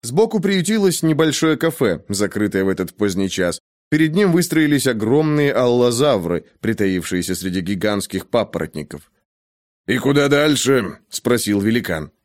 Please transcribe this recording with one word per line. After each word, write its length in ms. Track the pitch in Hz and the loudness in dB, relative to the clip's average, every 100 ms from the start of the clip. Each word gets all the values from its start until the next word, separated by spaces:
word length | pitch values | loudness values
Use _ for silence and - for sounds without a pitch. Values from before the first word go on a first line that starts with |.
Сбоку 360 | 117 139 220 220 | -4 0 0 0
приютилось 640 | 185 190 175 220 196 - | 0 0 0 2 2 2
небольшое 540 | 160 151 160 143 160 156 | 0 2 2 2 0 2
кафе, 480 | 165 151 120 85 - | 0 0 0 0 -6
закрытое 540 | 98 101 101 104 95 | -2 -2 0 -2 0
в 60 | 95 | 0
этот 260 | 92 90 | -2 -4
поздний 340 | - 104 90 95 | -2 -2 -2 -4
час. 300 | - 90 85 _ _ _ | -2 -2 -4 _ _ _
Перед 240 | 151 160 | 0 2
ним 160 | 165 202 | 2 2
выстроились 560 | 170 170 156 151 143 131 | 2 2 2 2 2 0
огромные 680 | 113 107 143 156 151 143 | 0 0 2 2 2 2
аллозавры, 920 | 117 123 120 123 117 147 113 85 85 - _ | 2 2 4 2 2 2 2 0 -4 -6 _
притаившиеся 760 | 104 110 98 92 85 90 87 | -4 0 0 0 -2 -4 -4
среди 260 | 90 92 92 | -4 -4 -4
гигантских 680 | 87 101 107 104 - 95 - | -4 -2 -2 -2 -4 -8 -2
папоротников. 840 | 120 101 - 78 76 73 73 _ _ _ _ _ _ _ _ - | -2 -2 -6 -8 -8 -12 -14 _ _ _ _ _ _ _ _ -4
«И 120 | 120 | -2
куда 300 | 131 143 143 | 2 2 2
дальше?» 720 | 143 151 143 123 135 95 - _ | 2 2 2 2 2 0 -10 _
спросил 500 | - 123 120 107 101 | -6 0 0 0 0
великан. 500 | 101 117 98 82 73 _ | 2 0 -2 -6 -8 _